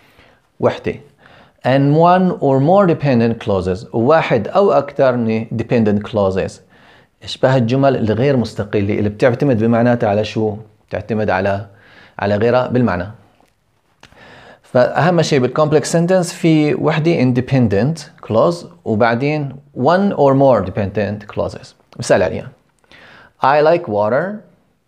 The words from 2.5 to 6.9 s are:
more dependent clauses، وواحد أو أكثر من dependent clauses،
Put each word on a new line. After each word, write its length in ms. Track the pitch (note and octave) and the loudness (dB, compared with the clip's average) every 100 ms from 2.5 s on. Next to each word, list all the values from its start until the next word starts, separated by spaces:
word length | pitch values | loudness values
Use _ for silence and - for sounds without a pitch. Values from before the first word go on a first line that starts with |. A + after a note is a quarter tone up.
| C3+ | 2
more 280 | C#3+ G3 F#3+ | 4 4 2
dependent 580 | D#3 C#3+ A#2+ A#2 A2+ - | 0 0 2 0 -2 -2
clauses، 500 | G2 F2+ F#2 - A#2+ | -2 -2 -4 -6 -2
وواحد 520 | A#2+ D#3+ D3+ B2 - | 2 2 2 -2 0
أو 240 | F#3+ G3+ | 0 2
أكثر 440 | C#3+ C3+ - C3 B2 | 2 0 0 0 0
من 300 | A2+ A2 A2+ | -2 -2 -4
dependent 640 | A2+ G#2+ B2 G#2 G#2 G#2 | -6 -2 0 2 0 -2
clauses، 420 | G#2+ G2 F#2 E2+ - _ _ - | -2 0 -2 -6 -10 _ _ -20